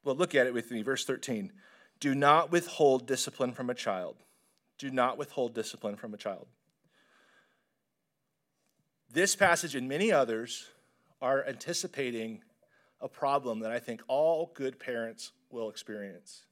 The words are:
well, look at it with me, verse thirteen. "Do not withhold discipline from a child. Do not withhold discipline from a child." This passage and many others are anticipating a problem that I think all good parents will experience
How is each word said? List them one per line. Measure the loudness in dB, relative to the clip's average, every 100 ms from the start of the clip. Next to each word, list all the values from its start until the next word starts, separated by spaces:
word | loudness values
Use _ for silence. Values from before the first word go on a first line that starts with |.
well, | -2 0
look | 4
at | 4 4
it |
with | 2 -4
me, | -6
verse | -2 -2
thirteen. | -2 -4 -4 -4 -6 -12 -20 -20 _ _
"Do | -2
not | 4 6 6 4
withhold | 0 0 4 6 6 2
discipline | -2 -2 -2 -4
from | -2 -6
a |
child. | -4 -4 -4 -6 -12 _ _ _ _ _ _
Do | -6
not | 2 0 0
withhold | -6 -4 -4
discipline | -2 -8 -6 -8 -8
from | -12
a | -8
child." | -8 -8 -14 _ _ _ _ _ _ _ _ _ _ _ _ _ _ _ _ _ _ _ _ _ _ _ _ _ _
This | 0 2 4
passage | 4 4 0
and | -4 -2
many | 0 4
others | 4 4 0 -4 -10 -14 _ _ _ _ _
are | 0 0 0
anticipating | -8 -6 -6 -6 -4 -4 -4 -6 -8 _ _ _ _ _ _
a | -12
problem | -4 0 0 0 -4
that | -2
I | -4
think | -4 -10 -2
all | 2 4 2 -2
good | -4 -6 -6
parents | -8 -6 -6 -10 -16 _ _
will | -8 -6
experience | -8 -12 -10 -10 -14 -20 -20 _